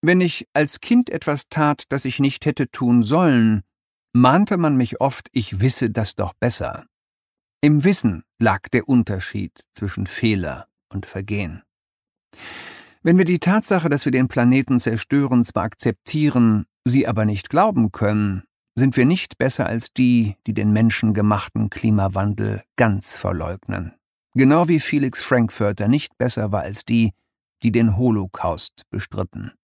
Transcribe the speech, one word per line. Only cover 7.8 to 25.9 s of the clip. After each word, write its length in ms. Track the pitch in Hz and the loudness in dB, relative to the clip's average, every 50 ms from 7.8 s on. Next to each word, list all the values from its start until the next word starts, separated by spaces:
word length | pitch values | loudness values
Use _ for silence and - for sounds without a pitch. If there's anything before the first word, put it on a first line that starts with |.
| 139 | 4
Wissen 400 | 190 202 - - 113 92 78 - _ _ _ | 2 2 2 0 -2 -2 -2 -10 _ _ _
lag 280 | 117 110 95 98 _ - | 0 0 0 0 _ -4
der 200 | - 123 - - | -4 -4 0 2
Unterschied 760 | 135 123 110 - 104 92 - - - 101 95 - _ - _ _ _ | 2 2 2 0 -4 -6 -6 -8 -8 -8 -8 -8 _ -18 _ _ _
zwischen 340 | - - 98 - - 98 - | -8 -8 -8 -6 -6 -8 -8
Fehler 600 | - - - 113 107 98 87 76 65 64 - _ _ _ _ _ | -6 -2 0 0 0 0 -2 -6 -8 -10 -14 _ _ _ _ _
und 160 | - 101 92 | -12 -12 -12
Vergehen. 560 | - - 98 98 101 107 101 101 82 85 92 _ _ _ _ _ _ _ _ _ _ _ _ _ _ _ - - - - - - - - - - - _ _ _ | -10 -12 -12 -10 -8 -8 -6 -6 -8 -10 -14 _ _ _ _ _ _ _ _ _ _ _ _ _ _ _ -20 -20 -18 -18 -18 -18 -20 -20 -20 -20 -20 _ _ _
Wenn 140 | 160 170 185 | 4 4 4
wir 80 | 190 | 4
die 140 | 165 180 165 | 4 2 0
Tatsache, 500 | - 180 190 220 214 - 202 185 156 160 | 2 2 0 2 0 0 0 0 0 0
dass 160 | 143 139 - | 0 0 0
wir 60 | 143 | 0
den 160 | 127 131 127 127 | 0 2 0 0
Planeten 520 | - 139 120 120 127 135 131 - 135 120 | 0 2 2 4 4 2 2 2 0 0
zerstören, 640 | - 117 110 110 - _ 143 143 143 135 127 123 117 | 0 0 -4 -4 -4 _ 0 0 0 2 2 2 2
zwar 200 | - - - 87 | 0 -2 -4 -4
akzeptieren, 1040 | 113 - _ - 123 107 _ _ - - 156 151 147 - 127 120 113 107 107 - _ _ _ _ | -4 -6 _ -2 -2 -2 _ _ -6 -2 0 0 2 4 4 4 4 4 2 0 _ _ _ _
sie 220 | 127 120 135 - | 0 2 2 2
aber 200 | - 113 107 110 | 2 0 0 0
nicht 240 | 107 107 95 - - | 0 0 -2 -6 -2
glauben 420 | - 151 190 220 202 143 113 107 | 0 2 2 2 2 0 0 0
können, 520 | - - 110 101 104 107 104 101 98 92 - _ _ _ _ _ _ | 0 -2 -2 0 0 0 0 -2 -2 -4 -8 _ _ _ _ _ _
sind 220 | 120 131 135 123 - | 0 0 2 2 2
wir 80 | 123 | 2
nicht 320 | 135 175 185 - - - _ | 2 2 0 -2 -10 -6 _
besser 300 | 127 131 - - 123 - | -2 -2 -2 -2 -4 -4
als 260 | 113 117 - - _ | -4 -6 -6 -6 _
die, 420 | - 127 123 123 120 113 104 98 _ _ - | 0 2 4 4 4 2 0 -4 _ _ -6
die 60 | 107 | -4
den 200 | 107 104 104 104 | -2 0 2 2
menschengemachten 960 | 107 113 113 107 - - 110 104 104 104 104 107 98 - - _ 110 110 101 | 4 2 2 2 2 0 0 0 2 2 2 0 0 -2 -6 _ -4 -4 -4
Klimawandel 960 | - - - 113 107 104 98 98 95 98 98 104 104 101 107 104 104 98 - _ _ | -4 -2 -2 0 2 2 0 0 -2 -2 -2 -2 -2 -2 -4 -4 -4 -6 -10 _ _
ganz 400 | - 123 113 101 101 - - - | 0 0 2 2 -2 -4 -6 -8
verleugnen. 760 | - - 98 92 85 82 82 90 95 _ - 98 95 90 85 - _ _ _ _ _ _ _ _ | -6 -6 -4 -4 -4 -6 -8 -10 -12 _ -8 -8 -8 -8 -10 -14 _ _ _ _ _ _ _ _
Genau 320 | 123 135 131 147 160 175 160 | 2 4 6 6 4 4 2
wie 120 | 175 156 | 2 0
Felix 420 | - - - 147 139 131 123 - | 0 0 -2 -2 -2 -2 -4 -8
Frankfurter 680 | - - 139 123 117 107 - - 110 101 104 - 101 | -4 0 0 2 2 0 -2 -2 -2 -2 -2 -2 0
nicht 300 | 104 | 0